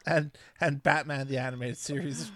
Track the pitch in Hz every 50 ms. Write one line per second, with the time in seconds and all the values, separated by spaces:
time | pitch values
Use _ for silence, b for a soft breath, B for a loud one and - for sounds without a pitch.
0 | - 180 170 156 151 147 - b b b b b 170 151 143 139 - 156 147 156
1 | - 151 143 135 135 139 135 127 131 127 127 123 123 123 117 - - - 143 139
2 | 135 143 131 - - 107 -